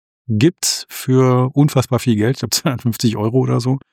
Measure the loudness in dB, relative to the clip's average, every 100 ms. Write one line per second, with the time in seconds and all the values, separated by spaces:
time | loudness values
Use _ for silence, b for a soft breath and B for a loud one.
0 | _ _ -4 0 2 0 -4 -6 -10 -8
1 | 0 2 4 2 2 2 2 2 0 0
2 | 0 0 0 -2 -4 -4 -4 -2 -4 -2
3 | -2 0 0 0 0 0 -2 -4 -6